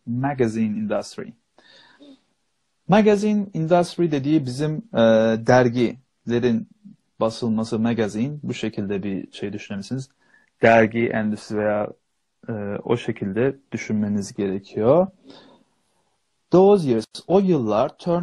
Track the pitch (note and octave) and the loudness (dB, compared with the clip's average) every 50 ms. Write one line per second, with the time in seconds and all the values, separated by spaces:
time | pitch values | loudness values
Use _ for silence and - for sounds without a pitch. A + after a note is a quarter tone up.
0 | _ B2 A#2 B2 C3+ C#3 C#3+ C3 B2 A2 G#2+ A2+ A2 G#2+ G#2 G#2 G#2+ G2+ G#2 G#2 | _ -8 -6 -4 -4 -4 -2 0 -2 0 0 -2 -2 -2 -4 -4 -4 -4 -4 -4
1 | - - - - - - - _ _ _ _ _ _ _ _ _ _ _ _ _ | -6 -8 -12 -14 -14 -16 -18 _ _ _ _ _ _ _ _ _ _ _ _ _
2 | C#4+ C#4+ - _ _ _ _ _ _ _ _ _ _ _ _ _ _ - F#3 G#3+ | -20 -20 -20 _ _ _ _ _ _ _ _ _ _ _ _ _ _ 2 4 4
3 | G3+ G#3+ G#3 G3+ G#3 G#3+ G#3 G#3 G3 G3 - D#3+ D#3+ D#3+ F3+ F3 F3 - - - | 6 4 4 2 2 0 0 -2 -2 -4 -4 -4 0 2 2 2 2 0 -2 -2
4 | F3 D#3+ D3+ C#3 B2+ D3 D#3 D#3 C3+ B2+ B2 C3+ D#3 D3+ D#3 - - _ - A2+ | -2 0 0 -2 0 2 2 2 0 -2 -4 -4 -4 -4 -4 -6 -10 _ 0 2
5 | A2+ A2+ A2+ A2 A2 A2+ A2+ A2 A2+ B2+ B2 B2+ B2+ B2 A#2 B2 A#2 G#2+ - - | 4 6 6 4 4 2 0 0 2 4 4 6 4 4 2 0 0 -2 -2 -6
6 | _ _ _ _ _ A#2 A#2 A#2+ B2 B2 A2+ A2 A2 - _ _ - - - _ | _ _ _ _ _ -2 -2 0 2 2 0 0 -2 -6 _ _ -20 -20 -20 _
7 | _ _ _ - A2+ A2+ A2+ - B2 A2+ G#2+ A2 A2 A2+ A#2 G#2+ A2+ A#2 A#2 A2+ | _ _ _ -4 -4 -4 -2 -4 -4 -2 -2 -2 -2 -2 -2 -2 0 0 0 0
8 | A2 G2 F#2+ G#2+ B2 C#3+ D3 D3 B2+ A#2+ B2 - - A2 - A2+ G2+ G2 G2+ F#2+ | -2 -2 -2 -4 -4 -4 -6 -6 -8 -8 -6 -6 -6 -6 -6 -6 -6 -4 -4 -4
9 | G2+ G2+ G2 F2+ - - - - - G2+ G2+ G2+ - - G#2 G2 G2 - B2 C3+ | -4 -6 -6 -8 -8 -12 -12 -12 -10 -10 -10 -12 -12 -12 -12 -12 -10 -8 -8 -10
10 | C3+ - _ _ _ _ _ _ _ _ _ _ B2 A2+ A2+ A2+ A2 G#2 A2+ A#2 | -10 -12 _ _ _ _ _ _ _ _ _ _ 4 6 6 6 6 4 2 -2
11 | A#2+ - - A2+ G#2+ G#2+ G#2+ G#2 - - G#2+ G#2 G#2 G#2+ G#2 G#2 G#2+ - - _ | -2 -2 -2 -2 -2 -4 -4 -6 -8 -6 -4 -2 -2 0 0 -2 -4 -6 -8 _
12 | _ _ _ _ _ _ _ _ _ - A2+ G#2 G#2 G2+ G#2 - - - B2 A#2+ | _ _ _ _ _ _ _ _ _ -10 -8 -8 -6 -8 -8 -6 -4 -2 -2 -2
13 | - - A2 - G2+ G2 F#2+ A2 B2+ C#3 C3+ - _ _ - A2 - - A2 G#2 | -2 -6 -8 -6 -8 -6 -2 -2 -2 -2 -4 -6 _ _ -10 -10 -6 -4 -4 -2
14 | G#2 G2+ G#2 G2+ G2 - - - G2+ G2 F#2+ G2+ - - - A2 G#2+ A#2+ D3 F3 | -2 -2 -2 -4 -6 -6 -6 -4 -4 -4 -4 -6 -8 -8 -4 0 2 4 4 4
15 | F#3 F#3+ - _ _ - - - - _ _ _ _ _ _ _ _ _ _ _ | 2 0 -4 _ _ -20 -20 -20 -20 _ _ _ _ _ _ _ _ _ _ _
16 | _ _ _ _ _ _ _ _ _ _ E3 F3+ F#3+ G3+ G#3 G3 D#3 C3 A#2 A2 | _ _ _ _ _ _ _ _ _ _ 4 6 6 6 6 4 2 0 0 -2
17 | G#2+ - - - - - E3+ G3+ G3 F#3 E3+ C#3 A2+ G#2 G#2 A2 C3 D#3 - - | -2 -6 -12 -14 -4 0 2 2 2 2 0 0 0 0 0 0 0 -2 -4 -6
18 | - F3 E3+ F3 | -4 -2 -2 -2